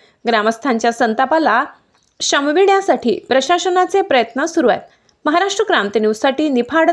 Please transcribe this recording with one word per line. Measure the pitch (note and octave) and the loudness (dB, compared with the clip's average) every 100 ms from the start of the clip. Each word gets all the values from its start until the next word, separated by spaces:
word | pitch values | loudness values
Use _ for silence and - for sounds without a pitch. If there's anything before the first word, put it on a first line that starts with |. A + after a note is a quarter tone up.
| _ _ A#3 | _ _ -4
ग्रामस्थांच्या | A3+ G#3 A3+ C#4+ A3+ A#3+ | 0 0 -2 -2 0 -2
संतापाला | A#3 A#3+ A3 C4 D#4+ C#4 A3+ D4+ - _ _ _ - | 0 -2 0 0 0 2 0 -2 -10 _ _ _ -10
शमविण्यासाठी | - D#4 C#4+ D4+ G4 G4 F#4+ C4 A#3+ - - | -4 -2 0 2 4 2 0 0 0 -4 0
प्रशासनाचे | B3+ C4+ F4 F#4 F4+ F4+ G4 | 0 2 0 0 0 2 0
प्रयत्न | G4 C4+ A3+ C4 | 2 0 0 -4
सुरू | A#3 E4 B3+ | -4 0 0
आहेत. | F3 - _ _ _ | 0 -4 _ _ _
महाराष्ट्र | D4+ E4 G4 G4 | -2 0 0 -2
क्रांती | G#4+ D#4 G3+ A3 | 0 0 0 0
न्यूजसाठी | G#3+ A3 C#4 C4 D4+ | 0 0 -2 0 0
निफाड | B3+ A#3+ D#4+ D#4+ | -2 -2 0 0